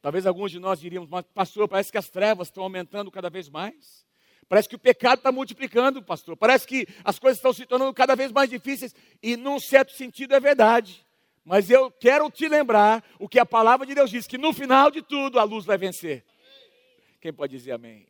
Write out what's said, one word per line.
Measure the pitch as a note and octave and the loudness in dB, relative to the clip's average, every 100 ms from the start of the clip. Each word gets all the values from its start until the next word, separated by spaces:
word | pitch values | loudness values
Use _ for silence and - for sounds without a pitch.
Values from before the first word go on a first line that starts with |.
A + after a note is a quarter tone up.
Talvez | D3 E3+ F#3+ | -6 -2 -2
alguns | F3+ G3+ | -4 -8
de | E3+ | -8
nós | F#3 F3+ | -6 -6
diríamos: | E3+ F3+ E3 | -8 -14 -10
"Mas, | F3+ F3+ | -12 -10
pastor, | - F#3 G#3 G#3 | -6 -6 -2 -2
parece | G3 G3 | -2 -4
que | G#3+ | -8
as | - | -8
trevas | F#3 G#3 G3+ E3+ | -2 -2 -2 -6
estão | - | -10
aumentando | F#3+ F#3 F3 G3+ G3+ | -10 -10 -12 -12 -12
cada | F#3+ F3+ | -10 -12
vez | F3 D3+ | -12 -14
mais. | D3+ G3 D4+ _ _ _ _ _ _ _ | -12 -12 -12 _ _ _ _ _ _ _
Parece | G3 G#3+ | 0 0
que | B3 | -2
o | |
pecado | B3 B3 A#3+ B3+ | 0 2 2 2
tá | C4+ | 0
multiplicando, | B3+ C4+ - C4+ A3+ C4 C4+ | -2 -8 -10 -4 0 0 -2
pastor. | F#3+ E3 - D#3+ | -10 -10 -10 0
Parece | A3+ B3+ - | 4 4 2
que | C4 A3 - | -6 -6 -6
as | G#3+ - | -6 0
coisas | C4 B3 | 0 2
estão | C4 | -2
se | A#3 B3+ | -2 -4
tornando | B3+ C4+ | -2 -2
cada | - C4 B3+ | 0 2 2
vez | C4+ | 0
mais | A#3+ C4+ | 0 0
difíceis." | A#3+ C4+ C4+ C4 _ _ _ | -2 -10 -10 -10 _ _ _
E, | A3 A#3 | -6 -6
num | C4 C#4+ | -4 -6
certo | - C4+ C4+ | 2 2 2
sentido, | - B3+ - B3+ | -6 -16 -14 0
é | C4+ | 0
verdade. | C#4 C4+ A3 A#3 G3+ - _ _ _ _ - | 2 4 4 4 -2 -20 _ _ _ _ 0
Mas | F#3+ F#3+ | 0 4
eu | B3+ C4 | 4 4
quero | _ A#3+ C#4+ D4+ | _ 2 2 0
te | - D#4 | -4 0
lembrar | D4+ C4 G#3+ G#3 A3+ _ _ | 0 2 4 4 2 _ _
o | G3+ | -2
que | A#3+ | 0
a | A#3+ | 2
palavra | A3+ A3+ B3+ C4 | 4 4 2 0
de | |
Deus | C#4 C4+ | 0 0
diz: | A#3 - | -2 -10
que | B3 | -4
no | D4+ | -4
final | - C#4 C4 D4 | -4 2 4 4
de | D#4 | 2
tudo | - C#4+ C4+ A#3+ | -10 -6 -2 0
a | |
luz | G#3+ A3 F3+ | 0 -4 -4
vai | G3 | -4
vencer. | F#3 F3 E3+ C3 _ _ _ _ _ _ _ _ _ _ | -4 -8 -10 -10 _ _ _ _ _ _ _ _ _ _
Quem | E3 | -16
pode | D3+ C#3+ C3 | -10 -10 -10
dizer | B2 | -12
amém? | A#2+ A#2 A2 _ | -12 -12 -20 _